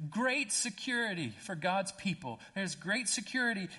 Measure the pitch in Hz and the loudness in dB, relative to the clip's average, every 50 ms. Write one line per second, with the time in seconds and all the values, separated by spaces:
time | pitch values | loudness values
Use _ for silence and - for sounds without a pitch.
0 | 156 147 - 208 247 262 254 294 277 208 - - - 247 190 - - - 247 240 | -8 -4 0 2 4 4 4 2 2 2 0 0 0 0 -2 -4 -2 0 2 2
1 | 240 220 190 175 156 120 104 - - - 190 160 151 180 180 196 190 190 - - | 2 2 0 0 -2 -2 -4 -6 -8 -6 -4 0 2 4 4 4 2 0 -4 -2
2 | - 196 175 - - 127 113 110 - - - 196 196 180 - - - 170 202 254 | -2 0 0 0 -4 -6 -8 -8 -12 -8 -4 -2 -2 -2 -2 -4 -2 0 0 0
3 | 247 196 - - 208 - - 262 247 233 226 196 190 165 - | 0 0 0 -2 -2 -2 0 2 2 2 2 0 -2 -4 -6